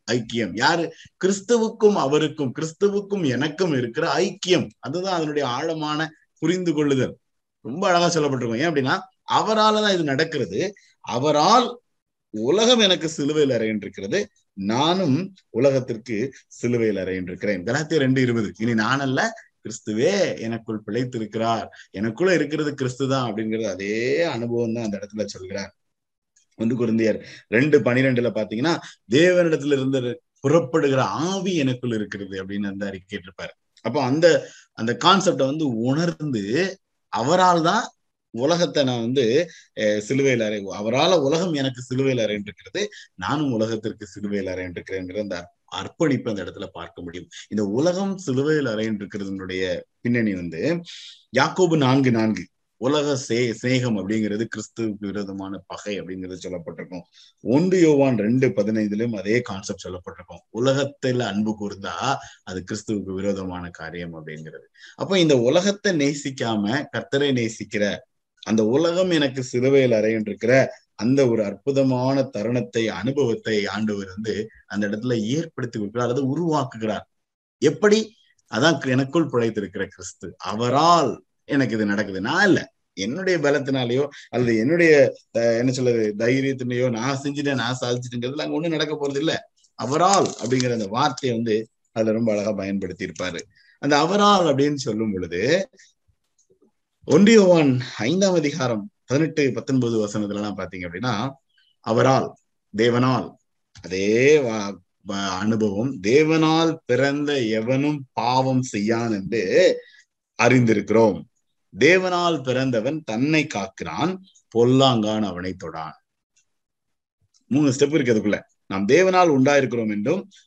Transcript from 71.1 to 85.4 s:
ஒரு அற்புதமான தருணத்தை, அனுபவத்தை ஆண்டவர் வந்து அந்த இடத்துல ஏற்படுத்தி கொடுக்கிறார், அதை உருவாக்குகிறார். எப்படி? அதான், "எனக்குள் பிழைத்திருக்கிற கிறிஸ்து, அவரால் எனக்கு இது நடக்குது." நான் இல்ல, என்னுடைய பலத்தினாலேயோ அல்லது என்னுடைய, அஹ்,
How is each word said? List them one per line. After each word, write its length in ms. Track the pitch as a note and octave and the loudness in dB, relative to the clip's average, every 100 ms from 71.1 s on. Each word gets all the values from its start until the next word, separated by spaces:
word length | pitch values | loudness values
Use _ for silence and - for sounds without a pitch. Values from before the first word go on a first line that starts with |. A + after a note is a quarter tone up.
| C#3 C3 | 4 4
ஒரு 160 | A2+ | 2
அற்புதமான 800 | G2+ G2 - C3+ C3+ B2+ C3 C#3 | -2 -4 -2 0 2 2 0 0
தருணத்தை, 640 | C3 G#2 G#2+ B2 - A#2 A2 | -2 -4 -2 -2 -2 -2 -2
அனுபவத்தை 800 | F2+ A2 C#3+ B2 A2 A2+ G#2+ G2 | -2 -4 0 0 0 -2 -2 -2
ஆண்டவர் 400 | G2+ G#2+ G2+ F#2+ | -2 -2 -4 -8
வந்து 420 | F#2+ A2 F#2+ D#3 - - | -8 -6 -4 -6 -12 -10
அந்த 220 | G2+ G#2 | -4 -4
இடத்துல 320 | G#2+ B2 A#2 | -4 -2 -2
ஏற்படுத்தி 600 | G#2+ C#3+ D#3+ - B2 A2+ | 0 -2 -4 -8 -8 -6
கொடுக்கிறார், 280 | G2+ A#2 A#2+ | -6 -2 -2
அதை 140 | C3 | 0
உருவாக்குகிறார். 800 | C3+ D3 E3+ D3+ B2+ A2+ A2 F#2+ - _ _ _ _ - | -2 -2 0 0 -2 -6 -6 -6 -8 _ _ _ _ 0
எப்படி? 560 | D3 D#3 G#3 A3 G#3+ _ _ _ - | 0 4 4 4 0 _ _ _ -6
அதான், 340 | A2 D#3 D3 C3 | 2 2 2 0
"எனக்குள் 400 | B2+ C3+ E3+ C#3+ | 0 2 0 0
பிழைத்திருக்கிற 540 | A#2+ A#2 G#2+ F#2+ G2 F#2 | 0 0 -2 -6 -6 -8
கிறிஸ்து, 480 | - F2 - F2+ - | -10 -18 -16 -16 -12
அவரால் 840 | F2 G#2+ A#2+ C3+ E3 E3+ C3+ F2+ _ _ | -8 -4 0 4 6 6 4 -4 _ _
எனக்கு 300 | - C#3 B2 | -2 0 0
இது 120 | A2 G#2 | 0 0
நடக்குது." 340 | G2+ G2+ F#2+ | 0 -2 -4
நான் 260 | A2 E3+ G3+ | -2 2 4
இல்ல, 260 | D3 - _ _ | 2 0 _ _
என்னுடைய 460 | - G2+ C3 F#3+ F3 | -8 -6 -4 -2 0
பலத்தினாலேயோ 680 | C#3+ C#3+ C3+ C3+ A#2+ B2+ C#3+ - - | 2 2 0 -2 0 0 -2 -6 -6
அல்லது 280 | A#2+ B2 A2+ | -2 2 2
என்னுடைய, 580 | A#2+ E3+ E3 D3 C3 - _ | 2 4 6 8 6 2 _
அஹ், 200 | A2+ | 0